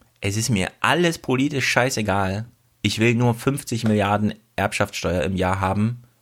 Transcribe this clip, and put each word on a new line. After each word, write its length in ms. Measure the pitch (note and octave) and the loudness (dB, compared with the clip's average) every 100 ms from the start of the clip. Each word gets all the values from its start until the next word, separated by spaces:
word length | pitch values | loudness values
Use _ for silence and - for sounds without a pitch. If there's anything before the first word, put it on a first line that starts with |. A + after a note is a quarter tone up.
| _ _ | _ _
"Es 140 | G2+ G#2 | -4 -2
ist 140 | A#2+ | 0
mir 180 | G2+ F2+ - | 0 -2 -2
alles 360 | A2+ D3+ F3 D#3+ | 0 2 2 0
politisch 480 | - B2+ C#3+ C#3+ A#2+ | -2 0 0 -2 -2
scheißegal, 760 | - B2+ C3 G#2 G2 F#2+ G2 A#2 - _ _ | 0 0 0 -2 0 -2 -4 -8 -16 _ _
ich 180 | G#2 - | 0 4
will 160 | A2+ A#2 | 4 4
nur 200 | B2 A#2+ | 2 2
fünfzig 500 | - C#3+ - A#2 A2 | -2 -4 -4 -4 0
Milliarden 480 | G#2 G2 G#2 G#2 - _ - | 2 2 2 0 -4 _ -4
Erbschaftssteuer 640 | G2 - G2+ - F2 F2 | -2 -2 -4 -4 -4 -2
im 140 | D2 F#2 | -2 0
Jahr 240 | F2+ F#2+ | -2 0
haben", 420 | F#2+ G2 A2 A#2+ - _ | -2 0 -2 -4 -12 _